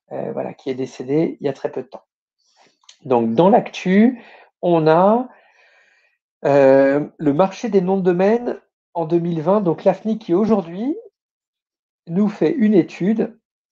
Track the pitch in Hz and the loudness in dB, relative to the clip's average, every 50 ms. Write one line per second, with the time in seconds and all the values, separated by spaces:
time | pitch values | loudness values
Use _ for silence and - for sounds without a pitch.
0 | _ _ - 135 139 - 135 135 131 123 - - _ - 131 123 131 - - - | _ _ -12 -10 -10 -8 -8 -8 -10 -10 -12 -12 _ -10 -8 -8 -8 -10 -10 -12
1 | 127 127 139 156 165 - - - - 143 135 - - - - - - - - - | -8 -4 -2 -2 -2 -2 -6 -6 -8 -8 -6 -6 -10 -10 -10 -10 -12 -14 -18 -20
2 | - _ _ _ _ _ _ _ _ _ _ _ _ _ _ _ _ - _ _ | -20 _ _ _ _ _ _ _ _ _ _ _ _ _ _ _ _ -20 _ _
3 | _ 135 131 120 117 113 113 117 170 185 220 220 - - - - - 180 185 202 | _ 0 0 0 2 0 2 2 4 4 4 2 0 -2 -8 -8 -2 0 4 4
4 | 220 247 269 - - - - - _ _ _ _ - 180 175 165 156 156 156 165 | 4 4 2 -2 -10 -20 -20 -20 _ _ _ _ -2 0 2 2 4 4 4 4
5 | 185 202 220 240 262 254 - _ _ _ _ _ _ _ _ _ _ _ _ _ | 4 4 2 0 -2 -6 -12 _ _ _ _ _ _ _ _ _ _ _ _ _
6 | _ _ _ _ _ _ _ _ - 156 139 143 139 135 135 135 139 135 139 147 | _ _ _ _ _ _ _ _ -2 0 4 4 6 6 6 6 4 4 2 0
7 | 151 - - - 160 147 139 151 190 190 190 - - 233 196 196 175 180 196 196 | -4 -6 -8 -4 -2 -2 0 2 0 0 -2 -6 -6 -2 0 0 0 0 -2 0
8 | 185 185 180 175 190 202 226 240 240 247 - - - _ _ _ _ _ _ 170 | 0 0 0 2 2 0 0 0 -2 -6 -8 -10 -14 _ _ _ _ _ _ -8
9 | 165 160 175 170 165 175 170 160 147 165 196 214 208 170 156 - - 196 180 - | -4 -2 -2 -2 -2 -2 -4 -4 -2 0 0 0 0 -2 -2 0 0 -2 -2 0
10 | - 214 220 220 - - 170 180 220 226 226 196 175 165 170 185 226 269 330 440 | -4 -6 -6 -6 -4 -2 0 0 2 0 0 -2 -2 -6 -10 -8 -8 -8 -8 -8
11 | 480 - _ _ _ _ _ _ _ _ _ _ _ _ _ _ _ _ _ _ | -12 -18 _ _ _ _ _ _ _ _ _ _ _ _ _ _ _ _ _ _
12 | _ - 165 185 208 202 208 - - 156 339 302 214 214 214 180 151 - - - | _ -6 -2 -2 -2 -2 -2 -2 -2 -2 0 0 2 2 4 2 2 0 -4 -4
13 | 170 190 226 220 - - - _ _ _ _ _ _ _ | -4 -2 -2 -2 -4 -6 -8 _ _ _ _ _ _ _